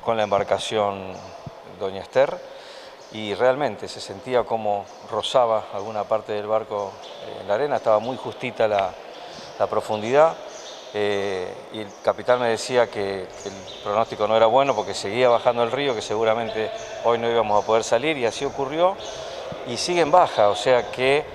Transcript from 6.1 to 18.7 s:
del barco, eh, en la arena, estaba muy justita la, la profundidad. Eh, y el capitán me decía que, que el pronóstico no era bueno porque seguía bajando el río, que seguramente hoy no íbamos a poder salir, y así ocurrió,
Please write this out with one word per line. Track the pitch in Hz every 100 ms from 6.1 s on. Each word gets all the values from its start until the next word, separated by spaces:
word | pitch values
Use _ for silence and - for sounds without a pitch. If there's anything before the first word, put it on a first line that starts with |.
| 110 104
del | 104 104
barco, | 110 110 104 98 98 - - -
eh, | 104
en | 98
la |
arena, | 104 147 120
estaba | - 107
muy | 117 123
justita | 123 107 127 - 110
la, | 101 95 - - - - - - -
la | 101
profundidad. | 107 - 107 107 139 160 165 - - - - -
Eh, | 107 104 101 101 92 90 95 -
y | 110
el | 101 -
capitán | - 101 101 123
me | 120
decía | 113 - 127 110
que, | 110 98 98 90 -
que | 101
el | 98 95 -
pronóstico | 104 101 113 104 104
no | 110
era | 113
bueno | 123 139
porque | 110 95
seguía | 95 98 113 127
bajando | 117 127 120
el | 117
río, | 131 143
que | 110
seguramente | - 107 113 110 113 110 107 - - -
hoy | 117 117
no | 117
íbamos | 117 107 104
a | 104
poder | 113
salir, | 107 117 147 151
y | 117
así | -
ocurrió, | 139 123 135